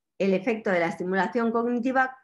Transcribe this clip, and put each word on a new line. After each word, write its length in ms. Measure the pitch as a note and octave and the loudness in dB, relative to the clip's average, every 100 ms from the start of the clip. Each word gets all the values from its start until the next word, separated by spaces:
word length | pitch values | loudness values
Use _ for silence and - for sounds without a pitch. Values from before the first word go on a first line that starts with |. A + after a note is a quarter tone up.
| _ - | _ -2
el 140 | G3 | 0
efecto 380 | F#3 F#3+ A3 G#3+ | 2 0 -2 0
de 100 | F3 | 0
la 60 | E3 | 0
estimulación 680 | E3+ F3+ F#3+ F3+ A#3+ A#3 | -2 -2 0 0 0 0
cognitiva 640 | A#3 A#3+ A#3+ B3+ C4 B3+ - | 0 0 0 0 2 0 -2